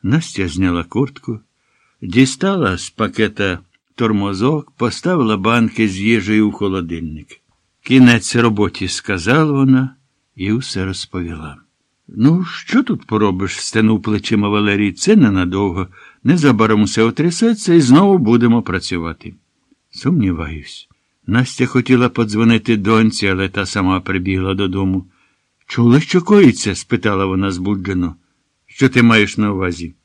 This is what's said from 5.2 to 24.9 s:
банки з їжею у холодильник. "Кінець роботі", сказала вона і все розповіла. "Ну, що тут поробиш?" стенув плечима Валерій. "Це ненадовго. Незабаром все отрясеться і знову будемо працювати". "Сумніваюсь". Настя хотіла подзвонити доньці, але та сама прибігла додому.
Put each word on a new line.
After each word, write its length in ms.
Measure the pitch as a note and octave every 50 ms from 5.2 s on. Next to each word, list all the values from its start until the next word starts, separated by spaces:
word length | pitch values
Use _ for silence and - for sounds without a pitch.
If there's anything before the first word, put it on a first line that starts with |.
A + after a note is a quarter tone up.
| B2+ A2 G#2+
банки 520 | G2 F#2 A2+ A#2 A#2+ A2+ G#2+ - - A2+ G#2
з 100 | F#2 F#2+
їжею 500 | G2 A2 A#2 A2 F#2+ G2+ A2 G#2+ G#2+ G#2
у 40 |
холодильник. 880 | - - G2+ G2 F#2+ F#2+ F2 E2 E2+ E2 E2+ D#2 D#2 D#2 - _ - _ _ _ _ _ _ _ _ _
"Кінець 540 | _ - B2+ C3 B2+ B2 A#2 A2+ - - -
роботі", 520 | A#2+ A#2 A#2 G#2+ G2+ G#2 G2+ - - G2 F2+
сказала 640 | - - - - G2+ F2+ D#2+ G2+ B2+ D#3 D#3+ D3+
вона 440 | C#3+ C#3 C3+ C3+ C3 C3 C3 C3 C3 _ _ _ _ _ _ _ _
і 160 | - F#2 G2+
все 320 | G#2+ A#2+ C3 - - G2 F#2
розповіла. 720 | F#2+ F#2+ - - _ - F#2 F2 E2 E2 D#2+ D2+ D2+ C#2+ - _ _ _ _ _ _ _ _ _ -
"Ну, 360 | - G#2 A2+ C#3+ E3 F3+ F3+
що 380 | E3 - - - - - B3
тут 240 | C4 - G3+ - -
поробиш?" 540 | - G#2+ G#2+ G#2+ G2+ F#2 F#2 G2 F#2 - -
стенув 420 | - - - A2 A2 A2 A2 G#2
плечима 460 | - A2 G#2+ G2+ G2+ - A2+ G#2 G#2 G2+
Валерій. 440 | G#2 G#2+ G#2 G#2 G2+ G2+ G#2 G2+
"Це 240 | - - - F#3 A3
ненадовго. 720 | G#3+ C#3+ A2 G2 F#2 F#2 F2+ F2+ G2 G2+ G2 E2+ F#2+ F#2 - _ - - - _ _ _
Незабаром 600 | A#2 F3+ F3 D3+ C#3+ B2 G#2 A2 A2 A2 G#2 G#2+
все 180 | F#2+ - A2+
отрясеться 720 | A2 A#2 - - D3+ F3 E3+ - A3+ A#3 A3+ G#3+ - F#3 E3+
і 60 | E3+
знову 380 | C#3+ A#2+ B2+ D3+ G3 G3 G3 F3+
будемо 440 | C3 G#2 A#2+ A#2 A#2+ A#2 A#2 A#2+
працювати". 720 | A2 - - F#2 - - F#2 F2 E2 E2 D#2+ _ - F2 F2+ _ _ _ _ _ _ _ _ _ _ _
"Сумніваюсь". 1000 | _ - - C#3+ F#3 D#3 G#2 F#2 F2 D#2+ E2 D2+ D#2+ D2+ C2+ - - - - _ _ _ _ _ _ _ _
Настя 400 | - G#2+ C3+ B2+ B2+ - - C3
хотіла 420 | A#2+ - B2+ - - C3 A#2+ B2 A#2+
подзвонити 680 | A#2+ - A#2 G#2 G#2 G#2+ A#2 A#2 A#2 A2 - - A2+
доньці, 500 | G#2+ F#2+ G#2+ A2+ A2 A2+ A2 G#2+ - G#2
але 220 | G2 F#2+ F#2 G2 F#2
та 180 | F#2+ G2+ G2
сама 340 | F#2 - G#2+ F#2 F#2 F#2 F#2
прибігла 540 | F2+ - F#2+ F#2 F2+ G2 F#2+ F#2+ F#2 F#2+ G2
додому. 520 | F#2+ G2+ F#2+ F2+ F#2+ G2 F#2+